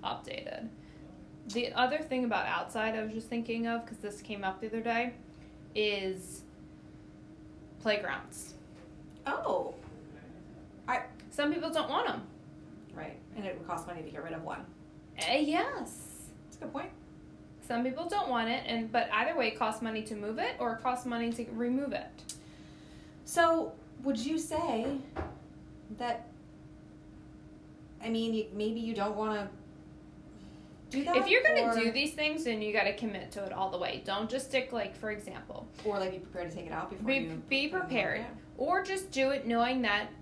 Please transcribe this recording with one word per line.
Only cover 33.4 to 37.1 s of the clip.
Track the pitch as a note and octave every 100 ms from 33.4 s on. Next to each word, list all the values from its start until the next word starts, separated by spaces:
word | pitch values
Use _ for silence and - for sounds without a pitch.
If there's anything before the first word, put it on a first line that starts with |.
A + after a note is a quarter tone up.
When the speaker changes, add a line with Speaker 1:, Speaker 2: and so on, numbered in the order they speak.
Speaker 1:
it | G3
all | F#3 F#3+
the | F3+
way. | F3 -
Don't | - G3 A3+
just | C4 C4+
stick, | C4 B3+
like, | A#3 G3+
for | - G#3+
example. | G#3 G3+ F3+ - G3+ - -
Speaker 2:
Or, | G#3+ G3+
like, | F#3
be | F#3+
prepared | - F3+ F3
to | E3
take | D#3+
it |
out | D#3 -
before | F#3+
Speaker 1:
Be, | G#3+